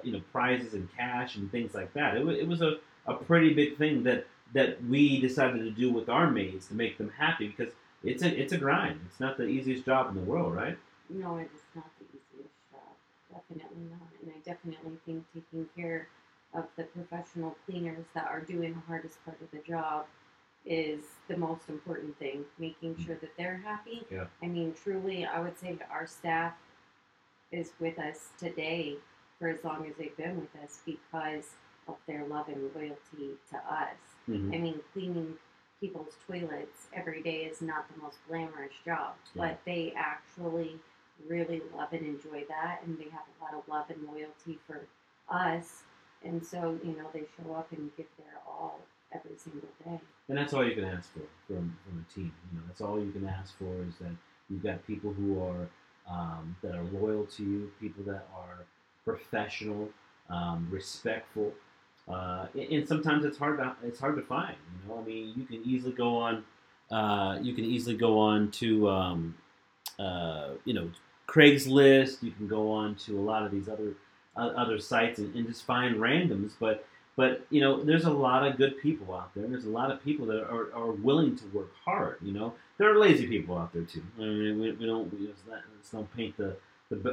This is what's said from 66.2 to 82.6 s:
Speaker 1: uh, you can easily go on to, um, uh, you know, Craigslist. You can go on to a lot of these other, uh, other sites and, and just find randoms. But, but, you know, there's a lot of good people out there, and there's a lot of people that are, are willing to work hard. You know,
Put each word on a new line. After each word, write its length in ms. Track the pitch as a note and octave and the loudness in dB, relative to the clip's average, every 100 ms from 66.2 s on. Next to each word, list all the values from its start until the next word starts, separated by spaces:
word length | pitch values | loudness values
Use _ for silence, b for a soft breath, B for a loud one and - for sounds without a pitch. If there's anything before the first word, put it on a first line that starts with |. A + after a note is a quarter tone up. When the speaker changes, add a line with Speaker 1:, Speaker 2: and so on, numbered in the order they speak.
| A#2 A2 - b b b - | 2 0 -4 b b b -2
Speaker 1:
uh, 480 | A2 G#2+ G2+ G2 F#2+ | 2 4 4 2 0
you 120 | B2 | -2
can 120 | A#2 A2+ | 0 0
easily 320 | A#2+ A#2 A2 | 0 0 4
go 200 | A#2 G#2+ | 6 8
on 320 | G#2+ G#2+ G#2 | 8 6 4
to, 380 | - A#2 A2 G#2 | 2 4 6 6
um, 460 | F#2+ F#2 E2+ E2 E2+ - _ _ _ - - | 6 2 0 -4 -8 -18 _ _ _ -12 -6
uh, 520 | G2 F2+ E2 D#2 C#2+ C#2 - | -4 -2 -4 -4 -6 -6 -2
you 80 | |
know, 160 | G#2 E2+ - - _ - | -2 -2 -8 -20 _ 4
Craigslist. 960 | D#3+ D3 C#3 C3+ C3+ C#3 C3+ C3 - | 12 12 12 8 10 12 12 8 0
You 80 | A#2 | -6
can 160 | G2+ G2+ | -4 -2
go 240 | G#2+ G#2+ | 0 2
on 240 | A2 G#2+ G2 | 2 -2 -4
to 220 | - G2+ | -4 -2
a 40 | |
lot 240 | G#2 A2 G#2 | 0 0 0
of 60 | |
these 160 | G2+ G2 | -2 -4
other, 240 | G#2+ G#2 G2 b b _ A#2 | -4 -4 -6 b b _ -2
uh, 160 | A#2+ - | 0 0
other 220 | A#2 G#2+ | 0 0
sites 400 | - A#2 A#2 A2 | 2 2 4 2
and, 140 | G#2 A#2 | -4 -2
and 120 | A#2 | -4
just 160 | A#2 | -4
find 340 | - B2 B2 A2 | 0 2 2 2
randoms. 560 | A#2 D#3 E3+ G2 G#2 - | 4 4 4 2 -2 0
But, 260 | A2 G#2+ B B B - | 2 2 B B B 4
but, 300 | C3 B2+ - | 4 4 2
you 120 | D3+ | 6
know, 220 | C3+ C3+ | 6 6
there's 220 | D3+ E3 E3 | 6 6 6
a 60 | |
lot 340 | C#3+ B2+ C3 C#3 | 4 4 6 4
of 120 | B2+ | 6
good 240 | C3+ - | 4 4
people 320 | D3 D#3 F#2 | 0 0 -2
out 200 | F2+ - G2+ | -8 -8 -6
there, 80 | |
and 100 | A2+ | -4
there's 120 | B2+ G#2+ | -4 -2
a 40 | |
lot 220 | A2+ C3+ | 0 0
of 120 | C3+ | 0
people 220 | C#3 D3+ A2+ | -2 -2 0
that 160 | A2 | -2
are, 300 | A2 A#2 A2 | -2 -4 -4
are 180 | A#2 A#2 | -4 -4
willing 440 | G2+ A#2+ D3+ C#3+ - | 2 4 6 6 2
to 80 | G2+ | -4
work 240 | G2 - - - | -6 -6 -8 -2
hard. 320 | G3 - - | 0 -2 -4
You 120 | G2+ | -6
know, 200 | - A2+ B | -4 -4 B